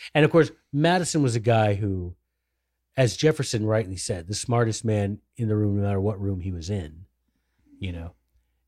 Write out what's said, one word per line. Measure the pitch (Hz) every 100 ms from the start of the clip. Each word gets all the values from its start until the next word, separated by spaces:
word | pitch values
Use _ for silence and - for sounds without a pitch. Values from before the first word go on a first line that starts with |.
| -
And | 151 151
of |
course, | 170 156 - _
Madison | 143 160 180 165 160
was | 135 117
a |
guy | 110 113 107 101
who, | 104 95 87 - _ _ _ _ _ _ _ -
as | 127 -
Jefferson | 156 156 131 113 107
rightly | 110 98 95
said, | - 95 85
the | 104
smartest | - 120 117 104
man | 113 107 101 101 _ -
in | 113
the | 107
room, | 104 101
no |
matter | 101 98
what | 101 101
room | 98 95
he | 90
was | 90 82
in, | 101 78 78 92 _ _ _ _ _ _ -
you | 95
know. | 85 82 - _ _ _ _